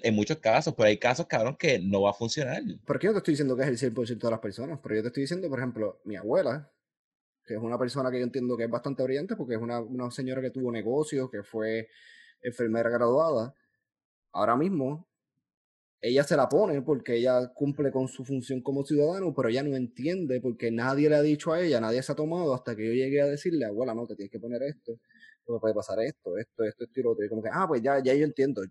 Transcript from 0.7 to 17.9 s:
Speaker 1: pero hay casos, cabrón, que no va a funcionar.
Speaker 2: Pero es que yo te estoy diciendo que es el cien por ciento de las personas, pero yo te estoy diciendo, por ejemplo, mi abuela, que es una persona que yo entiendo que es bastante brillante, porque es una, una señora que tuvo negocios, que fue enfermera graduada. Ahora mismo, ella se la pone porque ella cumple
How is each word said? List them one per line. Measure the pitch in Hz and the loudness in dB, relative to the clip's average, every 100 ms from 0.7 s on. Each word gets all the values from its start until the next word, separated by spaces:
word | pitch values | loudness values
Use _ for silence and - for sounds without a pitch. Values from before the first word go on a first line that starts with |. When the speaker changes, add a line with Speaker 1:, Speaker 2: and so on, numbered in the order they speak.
| - | 4
Speaker 1:
pero | 107 | 6
hay | 107 | 6
casos, | 123 127 170 | 2 0 0
cabrón, | 131 113 147 | 0 0 0
que | 165 120 | 2 2
no | 92 98 | 2 4
va | 98 | 4
a | |
funcionar. | - 117 - 131 165 247 - | 2 -2 -2 -4 -4 -6 -10
Speaker 2:
Pero | - 139 | -4 0
es | |
que | 185 | 2
yo | |
te | 208 | 0
estoy | - | 0
diciendo | 147 143 123 | 0 2 2
que | |
es | 135 | 0
el | 117 | 0
cien | 127 | -2
por | 117 117 | -2 -4
ciento | 117 120 | -2 -2
de | |
las | 110 | -2
personas, | 107 98 135 - | -4 -8 -8 -10
pero | - 110 | -2 -2
yo | |
te | 110 | -2
estoy | 139 | -2
diciendo, | 139 175 185 | -4 -4 -4
por | 131 | -4
ejemplo, | 127 117 107 - | -4 -4 -4 -6
mi | - 101 | -12 -8
abuela, | 104 156 151 135 143 _ _ _ _ _ _ _ - | -2 0 0 -2 -8 _ _ _ _ _ _ _ -10
que | |
es | 110 | -6
una | 113 120 | -4 -2
persona | 127 131 127 | -2 -2 -2
que | 123 | -2
yo | |
entiendo | 123 131 123 117 | -2 -2 -2 -2
que | |
es | 117 | -2
bastante | 120 143 135 | -2 -4 -2
brillante, | 127 135 185 233 | -2 -2 -4 -6
porque | 131 113 | -4 -4
es | |
una, | 117 120 | -4 -6
una | 113 127 123 | -6 -6 -8
señora | 120 127 127 | -6 -6 -4
que | 127 | -4
tuvo | 131 123 | -4 -4
negocios, | 117 104 135 151 139 131 | -2 -2 0 0 -2 -4
que | 104 | -8
fue | 104 113 110 110 113 _ - - - _ | -8 -4 -2 -2 -6 _ -20 -20 -20 _
enfermera | 123 117 117 113 117 | -10 -2 0 2 2
graduada. | 117 117 131 160 131 117 - _ _ _ _ _ _ _ | 4 4 4 4 2 -2 -8 _ _ _ _ _ _ _
Ahora | 85 104 113 | -2 2 4
mismo, | 175 185 131 156 - _ _ _ _ _ _ _ _ _ | 2 0 -2 -4 -12 _ _ _ _ _ _ _ _ _
ella | 117 131 | 2 2
se | 143 156 | 4 4
la | 123 | 4
pone | 147 202 143 | 4 4 0
porque | 131 139 117 117 | 0 -2 0 2
ella | 123 127 127 | 4 4 2
cumple | - 143 143 143 | -2 -4 0 0